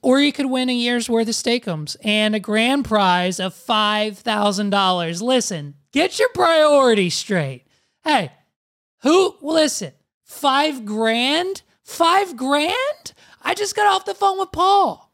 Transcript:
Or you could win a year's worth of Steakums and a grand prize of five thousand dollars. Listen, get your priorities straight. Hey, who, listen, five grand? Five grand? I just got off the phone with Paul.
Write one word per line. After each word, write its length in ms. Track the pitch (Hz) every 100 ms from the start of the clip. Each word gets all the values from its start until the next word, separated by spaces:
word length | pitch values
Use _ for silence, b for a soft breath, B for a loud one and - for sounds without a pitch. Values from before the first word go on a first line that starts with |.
Or 200 | 269 262
you 100 | 285
could 140 | 277 269
win 240 | 254 254
a 40 |
year's 360 | 247 240 240 226
worth 200 | 226 226
of 40 |
Steakums 640 | 226 - 240 240 160 151 -
and 320 | 220 208 214 214
a 40 |
grand 460 | 190 214 233 277 269
prize 540 | 214 196 180 180 180
of 160 | 185 -
five 640 | - 220 214 214 214 196
thousand 500 | - 214 208 196 208
dollars. 500 | 196 190 180 165 170
Listen, 540 | 233 254 - 170 147 143 _
get 280 | 277 370 -
your 100 | 508
priorities 840 | - 359 330 302 294 262 214 180 -
straight. 480 | - 190 143 127 _ _ _ _
Hey, 280 | - 294 160 _ _ _ _ _ _ _
who, 340 | 262 339 381 -
listen, 520 | 285 320 302 - 151 _ _ _
five 600 | _ - 285 269 311 277 214
grand? 760 | 214 220 226 247 302 359 392 _ _
Five 560 | - - 330 381 392 254
grand? 760 | 254 285 311 403 539 605 - _ b b
I 140 | - 392
just 200 | 415 392
got 120 | 415
off 180 | 392 392
the 80 |
phone 240 | 392 392 381
with 140 | 381
Paul. 600 | 302 370 403 349 156 _